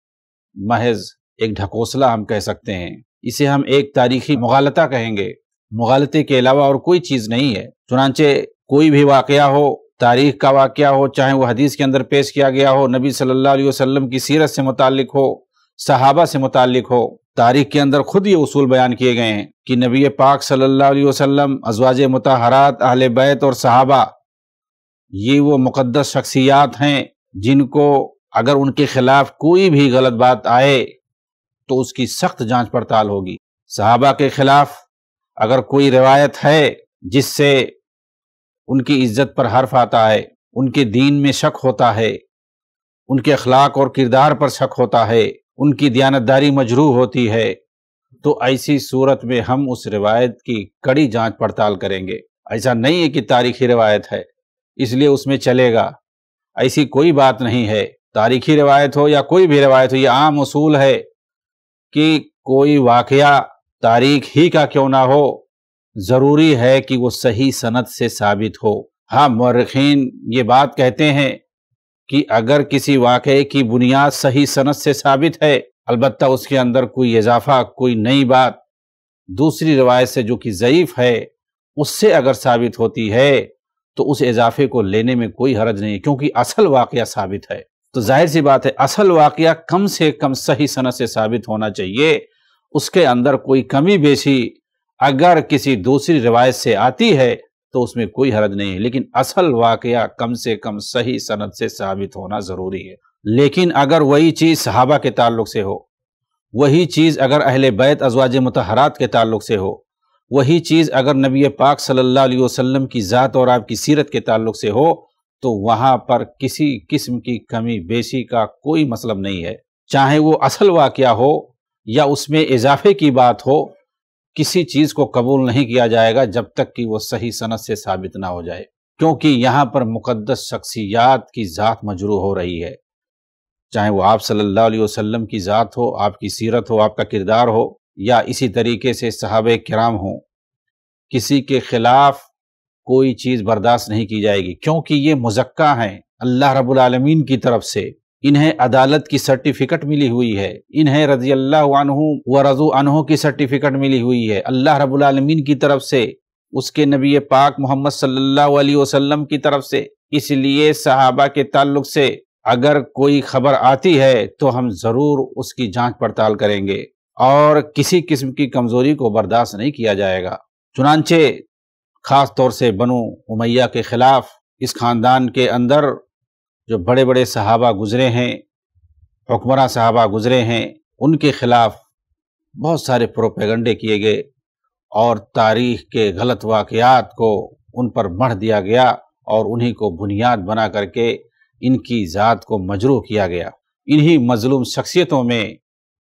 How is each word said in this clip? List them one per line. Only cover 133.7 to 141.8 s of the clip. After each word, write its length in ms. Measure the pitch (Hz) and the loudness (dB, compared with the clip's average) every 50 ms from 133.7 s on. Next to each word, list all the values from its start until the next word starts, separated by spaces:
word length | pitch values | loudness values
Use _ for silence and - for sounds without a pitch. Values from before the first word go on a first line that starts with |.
| - | -4
चाहे 160 | 113 104 107 | -2 -2 0
वो 120 | 104 95 92 | 0 2 2
आप 160 | 101 113 107 | 2 2 2
सल्लल्लाहु 460 | - - 113 104 104 101 95 107 113 113 | 0 -2 -2 -2 -2 0 0 2 2 2
अलैहि 160 | 110 110 110 | 2 0 -2
वसल्लम 420 | 104 - 117 107 104 113 117 113 | -4 -4 -6 -6 -6 -6 -6 -8
की 140 | 101 - 107 | -8 -8 -8
जात 360 | 87 95 104 110 117 - - 127 | -6 -2 -2 -2 -2 -2 -4 -4
हो, 120 | 120 117 | -4 -4
आपकी 380 | - - 101 104 98 - - 101 | -4 -4 -4 -6 -6 -6 -10 -12
सीरत 380 | - - 110 113 110 120 - - | -8 -6 -4 -2 -2 -2 -2 -2
हो, 80 | - 104 | 0 0
आपका 240 | 107 107 - - 107 | 0 0 -2 -4 -8
किरदार 420 | - - 104 95 98 110 117 123 120 | -6 -6 -6 -2 0 0 2 2 2
हो, 300 | 110 117 120 - - _ _ _ _ - | 0 0 -2 -2 -6 _ _ _ _ -8
या 220 | 95 113 123 117 - - | -2 0 0 0 0 -2
इसी 220 | 123 - 135 113 | -4 -4 -4 -4
तरीके 420 | 87 120 113 120 120 101 - 127 113 | -2 -2 -2 -2 -4 -2 -4 -4 -4
से 160 | - 123 113 104 | -4 -6 -8 -8
सहाबे 440 | - - 104 107 113 107 117 117 110 | -8 -6 -4 -2 0 0 0 0 -2
किराम 360 | - - 117 110 113 117 113 101 | -2 -4 -2 -2 0 0 -2 -4
हो। 220 | 98 92 - - - _ _ _ _ _ _ _ _ _ _ _ _ _ _ _ _ _ | -6 -8 -10 -12 -16 _ _ _ _ _ _ _ _ _ _ _ _ _ _ _ _ _
किसी 300 | - 127 - - 143 139 - | -6 -6 -2 -2 -2 -2 -2
के 160 | - 139 127 | -2 -4 -4
खिलाफ 600 | - - - 117 | -4 -4 -4 0